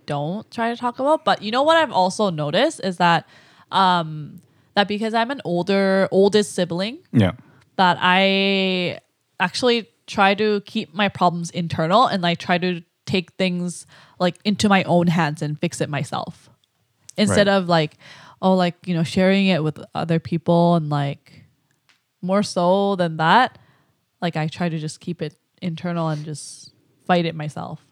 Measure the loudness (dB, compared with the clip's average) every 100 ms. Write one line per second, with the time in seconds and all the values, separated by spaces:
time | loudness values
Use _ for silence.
0 | -8 -6 -4 -8 -10 -6 -4 -4 -6 -2
1 | 0 0 2 0 0 0 4 4 2 0
2 | 0 0 -2 0 -2 0 0 0 -6 2
3 | 2 2 0 -20 _ _ -4 2 2 2
4 | -2 -8 -12 -16 _ _ _ -2 -2 -2
5 | -2 -2 -2 -4 -4 -4 0 2 2 2
6 | 2 4 4 4 0 -2 -4 -2 -6 -8
7 | _ 2 2 0 -14 _ _ 0 2 2
8 | 2 4 4 2 0 0 0 -2 -4 -8
9 | _ _ _ -4 -4 0 0 0 -2 _
10 | -10 2 2 2 0 -2 -4 -8 -8 -2
11 | -2 2 0 0 -6 -6 -6 -4 2 2
12 | 2 0 -2 -2 0 0 0 -4 -10 _
13 | -4 -4 -4 -4 -2 -2 -6 -8 -16 -20
14 | -18 -4 -2 -2 -4 0 2 2 4 2
15 | 2 2 0 -2 -6 -4 -4 -4 -4 -4
16 | -6 -6 -8 -14 _ _ _ _ _ _
17 | _ -2 0 4 4 2 2 0 0 _
18 | -20 -20 -20 -4 2 2 2 -2 -6 -2
19 | -2 2 2 4 2 2 -2 -6 -10 -8
20 | -2 -2 -2 -6 2 4 4 2 0 -4
21 | -4 -6 _ -20 _ _ _ _ _ _
22 | _ _ -2 -2 0 0 2 2 2 0
23 | -2 0 4 4 4 -2 _ _ _ _
24 | _ -6 -6 -2 -4 -4 -4 -4 -8 -10
25 | -12 -8 -10 _ _ _ -10 -8 -6 -4
26 | -2 -4 -8 -12 -14 -20 -20 _ _ _
27 | 0 2 2 -4 -10 -10 -12 -12 _